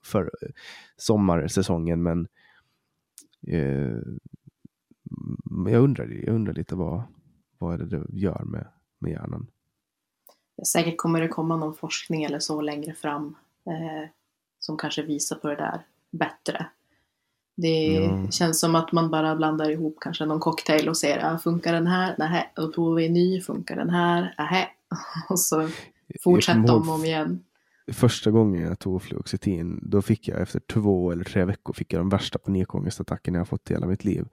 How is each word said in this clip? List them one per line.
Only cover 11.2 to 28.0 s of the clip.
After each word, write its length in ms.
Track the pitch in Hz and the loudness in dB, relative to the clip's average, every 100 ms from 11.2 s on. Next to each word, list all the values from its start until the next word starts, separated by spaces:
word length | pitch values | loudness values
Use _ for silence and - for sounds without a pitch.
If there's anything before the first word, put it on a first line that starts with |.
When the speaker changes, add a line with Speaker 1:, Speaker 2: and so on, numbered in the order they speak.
Speaker 2:
det 60 | 165 | 0
komma 280 | 165 160 165 | -2 -2 -2
någon 180 | 156 156 | -4 -6
forskning 480 | 170 - - 160 | -8 -8 -4 -4
eller 160 | 151 147 | -2 -4
så 220 | - 151 | -4 -4
längre 320 | 151 147 151 | -4 -6 -10
fram, 420 | 156 156 147 151 - _ _ - | -8 -6 -6 -8 -14 _ _ -10
eh, 440 | 160 160 156 156 _ _ _ _ _ | -8 -6 -8 -10 _ _ _ _ _
som 180 | - 156 | -10 -6
kanske 240 | 151 151 | -4 -6
visar 340 | 151 143 - 151 | -4 -4 -4 -4
på 120 | 151 | -4
det 80 | 143 | -4
där 260 | - 170 - _ _ | -4 -6 -12 _ _
bättre. 540 | 160 160 - - - 175 _ _ _ _ _ _ _ _ - | -6 -4 -4 -8 -6 -8 _ _ _ _ _ _ _ _ -2
Det 280 | 165 160 156 | 0 2 4
Speaker 1:
Ja. 380 | 95 95 95 95 | 4 2 0 -2
Speaker 2:
känns 280 | - 175 160 | 0 2 2
som 160 | 170 165 | 4 4
att 160 | 160 | 4
man 180 | 170 165 | 2 2
bara 240 | 156 156 156 | 2 2 2
blandar 340 | 156 156 156 | 0 2 0
ihop 280 | 156 156 156 | 0 -2 -4
kanske 240 | - 170 156 | -10 -4 -2
någon 140 | 156 | 0
cocktail 500 | 165 160 - 156 151 | 0 -2 2 2 2
och 80 | 165 | 0
ser, 280 | 147 131 156 | 0 0 0
"Ah, 120 | 165 | 0
funkar 340 | 175 170 170 | 0 0 0
den 140 | 165 170 | 2 2
här? 280 | 185 185 - | 2 0 0
Nähä." 280 | 160 170 - - | 0 0 -2 -6
Och 40 | |
då 80 | 160 | -4
provar 240 | 165 165 165 | 0 2 2
vi 100 | 160 | 4
en 60 | |
ny, 280 | 170 180 185 | 4 4 2
"Funkar 340 | 185 - 175 - | -2 -6 -6 -4
den 140 | 170 | 0
här? 460 | 175 175 175 180 - | 2 4 2 0 -4
Nähä." 300 | 151 180 - - _ | -2 0 -2 -8 _
<laughs> 400 | 170 - 165 - | -10 -8 -10 -2
Och 100 | 180 | 0
så 300 | - 156 160 - - _ _ - | 2 2 0 -4 -14 _ _ -2
fortsätter 360 | 175 180 - 113 | 4 6 6 6
Speaker 1:
Jag 80 | 117 | 8
kommer 120 | 117 | 6
Speaker 2:
de 80 | 160 | 6
Speaker 1:
ihåg 60 | 160 | 0
Speaker 2:
om 60 | 160 | 0
igen. 380 | 160 156 180 - _ _ _ - | 0 -2 -4 -8 _ _ _ -12
Speaker 1:
första 400 | - | 2